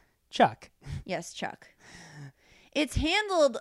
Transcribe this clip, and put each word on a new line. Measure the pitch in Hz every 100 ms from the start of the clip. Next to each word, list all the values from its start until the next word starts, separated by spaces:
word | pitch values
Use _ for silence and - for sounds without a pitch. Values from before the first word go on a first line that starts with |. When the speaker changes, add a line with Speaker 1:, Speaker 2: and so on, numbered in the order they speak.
| _
Speaker 1:
<laughs> | _ _
Chuck. | - 214 110 - _ - - -
Speaker 2:
Yes, | 165 -
Chuck. | - 175 - - _ - - 160 147 139 _ _ - _
It's | - 302 -
handled | 302 392 427 359 285 220